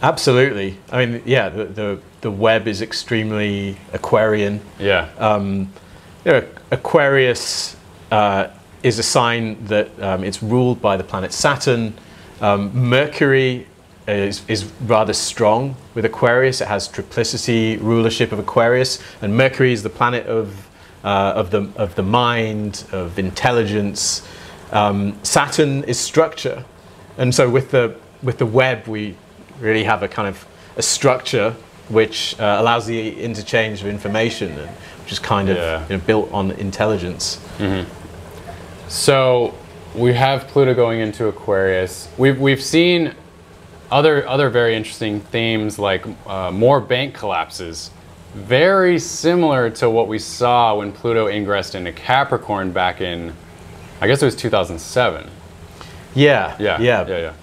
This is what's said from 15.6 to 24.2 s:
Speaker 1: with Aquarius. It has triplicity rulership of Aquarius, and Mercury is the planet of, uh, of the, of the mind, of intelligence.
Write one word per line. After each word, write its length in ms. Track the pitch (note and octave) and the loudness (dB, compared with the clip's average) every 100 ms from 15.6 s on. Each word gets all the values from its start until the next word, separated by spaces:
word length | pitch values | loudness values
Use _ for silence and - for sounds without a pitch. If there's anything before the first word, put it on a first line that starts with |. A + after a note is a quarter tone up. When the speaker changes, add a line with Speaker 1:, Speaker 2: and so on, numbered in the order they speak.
| C3+ C3 - - | 0 -8 -10 -2
Speaker 1:
with 100 | A2 | -2
Aquarius. 560 | - B2 B2 C3 B2+ | 2 2 4 2 0
It 60 | - | -2
has 200 | G2+ - | -4 -4
triplicity 880 | - F#2+ - A2+ A#2 - A#2 A2+ A2 | -10 -8 -4 -2 -2 0 2 2 0
rulership 540 | G#2+ A#2 A2+ A2+ A#2 | 2 2 2 2 -2
of 60 | G#2 | -2
Aquarius, 640 | G2+ - A#2 B2+ B2+ - - - | -2 2 4 4 2 -2 -10 -8
and 120 | G#2 A2 | -2 2
Mercury 380 | C3 C3 C3 | 2 4 2
is 80 | A#2+ | 2
the 80 | G#2 | -4
planet 380 | - A#2+ B2 - | 0 0 0 -2
of, 400 | A2+ G#2 G2 - - - - | -2 -2 -8 -20 -20 -20 -10
uh, 300 | G#2 G2 G2 - | 0 2 2 0
of 140 | F2+ | 0
the, 180 | G#2 G2 - | -2 -2 -4
of 180 | G#2 - | -6 -2
the 80 | |
mind, 800 | F#2+ A#2 A#2+ A#2 A2 G#2+ G#2 G2 - | 0 2 2 0 -2 -4 -6 -8 -10
of 260 | F#2+ F2+ F2+ | -8 -6 -4
intelligence. 1120 | F#2 F#2 B2+ A#2+ G#2+ G#2 G2+ - - - | -6 0 2 2 2 0 -2 -4 -4 -6